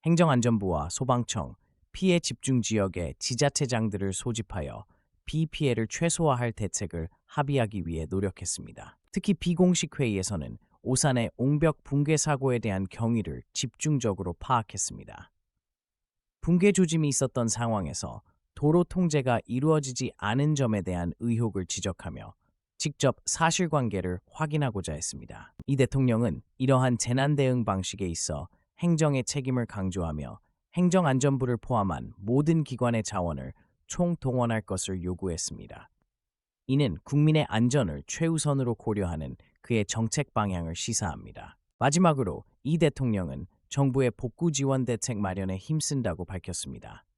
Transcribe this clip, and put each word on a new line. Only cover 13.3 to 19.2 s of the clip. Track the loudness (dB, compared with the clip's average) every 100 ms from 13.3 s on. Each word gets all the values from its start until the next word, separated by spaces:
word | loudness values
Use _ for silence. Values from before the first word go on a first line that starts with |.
| -8 -10
집중적으로 | -8 -8 _ -2 0 0 -2 -4
파악했습니다. | -8 0 0 0 -6 -6 -8 -16 -18 -20 _ _ _ _ _ _ _ _ _ _ _
붕괴 | 2 4 6
조짐이 | 6 4 4 2
있었던 | 2 0 0 0
상황에서 | 0 0 0 -2 -6 -8 -10 _ _ _
도로 | -2 4 4
통제가 | 2 0 2 2